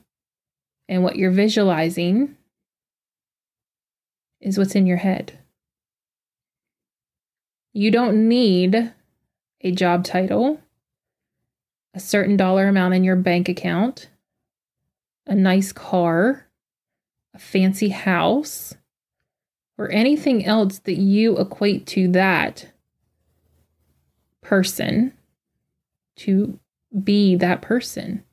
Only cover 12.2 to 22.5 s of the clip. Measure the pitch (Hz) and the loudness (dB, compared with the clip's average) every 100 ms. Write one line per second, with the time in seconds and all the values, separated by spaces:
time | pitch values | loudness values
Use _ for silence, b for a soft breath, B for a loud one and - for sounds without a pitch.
12.2 | 190 202 185 190 196 196 180 185 185 185 | 2 2 2 2 2 2 2 2 2 2
13.2 | 185 175 180 180 180 170 240 - - _ | 2 0 -2 -4 -4 -2 -2 -6 -16 _
14.2 | _ _ _ _ _ _ _ _ _ _ | _ _ _ _ _ _ _ _ _ _
15.2 | - 196 190 190 190 - - 185 170 165 | -4 0 2 2 0 -8 -4 -2 0 2
16.2 | 220 277 _ _ _ _ _ _ _ _ | 0 -2 _ _ _ _ _ _ _ _
17.2 | _ - - 190 190 190 208 196 196 175 | _ -20 -4 0 0 0 -4 -4 -2 0
18.2 | 165 254 302 - - - _ _ _ _ | 0 0 -4 -10 -16 -20 _ _ _ _
19.2 | _ _ _ _ _ - 208 208 254 302 | _ _ _ _ _ -12 -4 0 2 0
20.2 | 294 233 185 220 196 196 - 175 196 202 | 0 0 0 0 0 -4 -6 -2 2 2
21.2 | 226 190 190 - 208 - - - 180 185 | 2 0 -2 -2 -2 -2 -4 -2 2 2
22.2 | 190 175 - | 2 2 -2